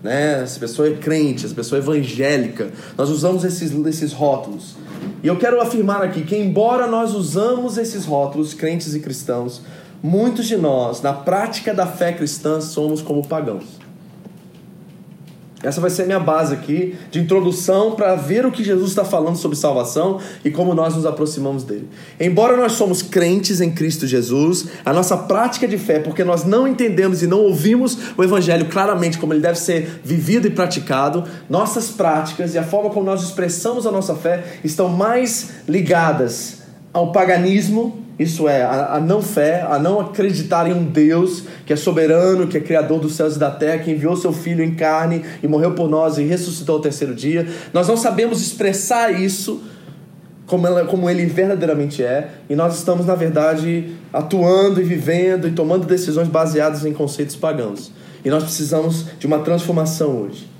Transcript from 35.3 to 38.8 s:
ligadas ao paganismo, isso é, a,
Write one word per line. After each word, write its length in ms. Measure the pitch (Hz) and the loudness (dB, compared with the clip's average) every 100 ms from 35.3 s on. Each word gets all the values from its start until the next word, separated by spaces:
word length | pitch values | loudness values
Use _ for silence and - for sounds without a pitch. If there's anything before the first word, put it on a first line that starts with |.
| - - - - | -2 -8 -14 -2
ligadas 920 | 170 160 175 165 135 120 - - - - - - | 0 4 4 4 2 0 -2 -10 -14 -20 -20 -6
ao 200 | 175 170 | -2 2
paganismo, 920 | 185 185 180 180 196 185 214 233 - - - | 2 4 4 4 2 2 0 -2 -6 -14 -2
isso 280 | 160 - 151 | -2 0 2
é, 140 | 139 | 2
a, 360 | 123 135 | 2 0